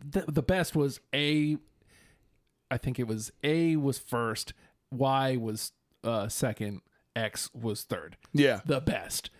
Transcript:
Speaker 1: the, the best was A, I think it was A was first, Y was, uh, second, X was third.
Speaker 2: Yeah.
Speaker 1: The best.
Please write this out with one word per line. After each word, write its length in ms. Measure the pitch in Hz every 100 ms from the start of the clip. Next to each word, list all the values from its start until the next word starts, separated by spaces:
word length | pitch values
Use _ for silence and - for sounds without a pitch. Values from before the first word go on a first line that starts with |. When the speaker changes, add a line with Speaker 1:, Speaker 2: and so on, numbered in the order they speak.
Speaker 1:
the, 260 | 143 190 -
the 120 | 147
best 340 | 131 185 160 156
was 240 | 139 - _
A, 420 | 139 147 151 151 151 - _ _ - - _ _ _ _ _ -
I 60 | 123
think 220 | 135 123
it 80 | 117
was 240 | 110 110 -
A 340 | 143 160 165 156
was 220 | 139 131
first, 540 | - 120 117 110 - - - _ _
Y 460 | 127 135 135 135 127
was, 360 | 110 107 - - _ _
uh, 240 | 117 113 104
second, 540 | - 123 104 104 101 - _ _ 117
X 340 | 110 - -
was 280 | 123 113 104
third. 340 | - 92 80 - -
Speaker 2:
Yeah. 280 | 143 139 101
Speaker 1:
The 160 | - 135
best. 500 | 160 117 - - -